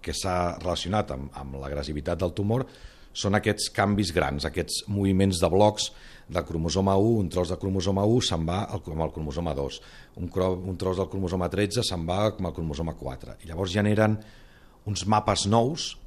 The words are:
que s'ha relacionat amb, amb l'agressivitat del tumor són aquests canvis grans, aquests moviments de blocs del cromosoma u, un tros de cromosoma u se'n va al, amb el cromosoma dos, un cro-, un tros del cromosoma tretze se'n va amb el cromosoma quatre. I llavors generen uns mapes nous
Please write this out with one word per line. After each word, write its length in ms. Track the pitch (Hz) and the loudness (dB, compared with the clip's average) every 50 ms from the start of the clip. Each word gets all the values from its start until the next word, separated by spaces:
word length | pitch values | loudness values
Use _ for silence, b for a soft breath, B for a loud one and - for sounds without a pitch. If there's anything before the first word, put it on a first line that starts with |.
| - | -6
que 120 | - 82 | -6 -6
s'ha 420 | - - 98 90 90 90 87 78 - | -4 -2 -2 0 0 0 0 -2 -4
relacionat 560 | 82 87 85 87 - 85 101 107 104 - 73 | -2 -2 -2 -2 -2 -2 0 -2 -2 -2 -6
amb, 160 | 67 69 69 - | -8 -8 -10 -12
amb 260 | 71 69 67 65 69 67 | -12 -12 -10 -10 -10 -8
l'agressivitat 580 | 69 71 73 73 76 76 73 73 87 87 82 | -6 -6 -6 -4 -4 -6 -4 -2 -2 -2 0
del 140 | 92 87 80 | -2 -2 -2
tumor 300 | - 101 104 113 127 - B B B B B B B B B B | -2 0 0 0 0 -2 B B B B B B B B B B
són 240 | - - 104 98 104 | -4 0 2 2 4
aquests 320 | - 110 101 - - - - | 4 2 0 0 -2 -4 0
canvis 360 | - 101 101 104 98 104 85 78 | 2 2 4 4 2 2 2 2
grans, 300 | 85 76 69 69 71 73 | 2 2 2 -2 -2 -4
aquests 400 | 80 - 90 82 - - - - - | -4 -2 -2 -4 -4 -4 -8 -6 -4
moviments 480 | 101 101 98 98 95 92 98 98 92 85 | -2 2 4 4 6 6 6 4 4 4
de 100 | 87 85 | 2 4
blocs 420 | 82 95 104 107 104 - - - B B B B B B B B | 6 6 6 6 6 2 -6 -6 B B B B B B B B
del 160 | - 87 82 | -4 -4 -4
cromosoma 520 | - 82 82 82 85 80 95 98 98 98 98 | -2 -2 -2 -2 0 2 2 4 4 4 4
u, 200 | 101 113 117 113 | 6 4 4 2
un 80 | 98 85 | 2 0
tros 220 | - 92 90 87 82 | 0 -2 0 0 -2
de 60 | 78 | -4
cromosoma 440 | - 98 95 95 85 95 95 98 101 107 | -2 -2 -2 0 0 0 0 2 4 4
u 120 | 113 127 113 | 4 4 2
se'n 220 | - 95 82 82 80 | 2 0 0 0 0
va 160 | 85 95 110 | 0 -2 -2
al, 180 | - - 92 - - | -4 -6 -8 -8 -6
amb 160 | 80 78 80 | -4 -2 -2
el 60 | 78 - | -2 -4
cromosoma 400 | 82 78 76 69 76 85 82 76 | -6 -8 -6 -4 -4 -4 -2 -2
dos, 260 | 69 69 65 - - B B B B B B B - | -2 -4 -6 -6 -10 B B B B B B B -10
un 100 | 90 85 - | -10 -6 -2
cro-, 220 | 92 92 95 92 | 0 0 0 0
un 220 | 90 92 95 92 82 | -2 -4 -6 -6 -4
tros 180 | 92 92 92 90 | -2 -2 0 0
del 120 | 95 - - | -2 -2 -2
cromosoma 380 | 95 95 87 87 92 90 85 - | -4 -2 -2 0 0 -2 0 0
tretze 320 | - 104 101 - 127 117 | 0 0 0 0 -2 -2
se'n 200 | - 95 87 82 82 | -2 -2 -4 -2 -2
va 160 | 90 98 107 110 | 0 0 0 0
amb 180 | - - 92 85 | 0 -2 -6 -6
el 60 | 80 | -4
cromosoma 400 | - 82 80 73 73 82 82 80 - | -4 -4 -4 -4 -4 -4 -6 -6 -6
quatre. 380 | - 67 65 67 - 60 - - - | -8 -10 -10 -10 -14 -16 -18 -18 -14
I 60 | 80 | -12
llavors 220 | 80 82 98 92 87 | -4 -4 -4 0 0
generen 420 | 104 101 104 107 - 110 107 110 107 B B B B B B B B B B B B B 107 | 2 2 4 4 4 4 4 4 0 B B B B B B B B B B B B B -6
uns 140 | 101 - 92 | -6 -4 0
mapes 400 | 101 107 107 107 - 101 - - | 2 2 2 4 2 0 2 2
nous 460 | 98 107 117 117 127 165 160 - - - - - | 4 4 4 4 2 -2 -4 -8 -8 -10 -12 -18